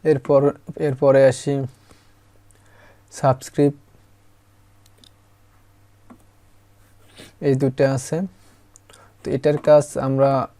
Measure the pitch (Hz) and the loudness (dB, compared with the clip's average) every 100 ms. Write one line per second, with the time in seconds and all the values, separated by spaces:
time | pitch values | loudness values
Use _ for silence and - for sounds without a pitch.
0 | 160 143 - 143 143 - - - 151 131 | 0 -2 2 2 2 -4 -16 -8 -6 0
1 | 139 135 135 131 - 139 131 _ _ - | 2 6 4 2 -6 -6 -8 _ _ -20
2 | _ _ _ _ _ _ _ _ - _ | _ _ _ _ _ _ _ _ -20 _
3 | _ - 139 131 - - 143 139 _ _ | _ -4 -2 -2 -6 -2 -2 -2 _ _
4 | _ _ _ _ _ _ _ _ _ _ | _ _ _ _ _ _ _ _ _ _
5 | - _ _ _ _ _ _ _ _ _ | -20 _ _ _ _ _ _ _ _ _
6 | _ - _ _ _ _ _ _ _ _ | _ -20 _ _ _ _ _ _ _ _
7 | _ - - _ 143 131 135 131 135 135 | _ -20 -20 _ -2 0 -2 0 -2 -2
8 | - 160 190 _ _ _ _ _ _ - | -6 -8 -8 _ _ _ _ _ _ -20
9 | - _ - 135 151 147 - 151 143 131 | -20 _ -8 -2 -2 -2 4 4 4 -6
10 | 131 135 139 135 117 | -4 0 0 0 -4